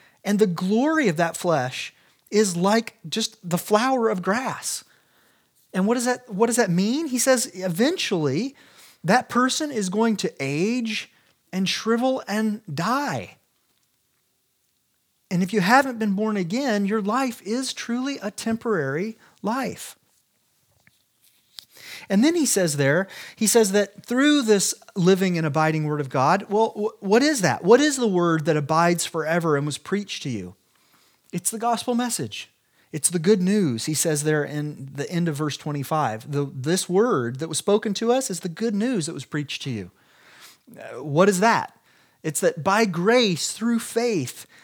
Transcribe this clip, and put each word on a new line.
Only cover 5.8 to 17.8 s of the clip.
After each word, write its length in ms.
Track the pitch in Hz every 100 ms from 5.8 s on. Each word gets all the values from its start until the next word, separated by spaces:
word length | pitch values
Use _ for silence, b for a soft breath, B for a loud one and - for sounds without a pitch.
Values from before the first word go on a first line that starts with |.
| 202
what 80 |
does 100 | 240
that, 240 | 240 247 -
what 180 | 196 233
does 100 | 240
that 120 | 196
mean? 380 | 170 208 285 320
He 100 | 247
says 300 | 269 254 -
eventually 1000 | 185 185 165 269 381 - 175 147 147 269 - B B B B
that 260 | 165 247 -
person 420 | 240 254 - 302
is 180 | 233 185
going 280 | 208 226 208
to 160 | 170 -
age 720 | 135 147 208 247 226 214 - b b b -
and 160 | 185 185
shrivel 520 | - 220 233 262 262 -
and 340 | 208 220 208 -
die. 640 | 147 185 269 277 127 87 - _ _ _ _ _ _ _ _ _ _ _ _ _ _ _ _ _ _ -
And 140 | 175
if 80 | 185
you 60 | 214
haven't 400 | 180 262 269 226
been 140 | 214
born 240 | 196 220 208
again, 480 | 170 240 277 208
your 160 | 196 220
life 400 | 196 247 262 -
is 320 | 196 247 254
truly 440 | -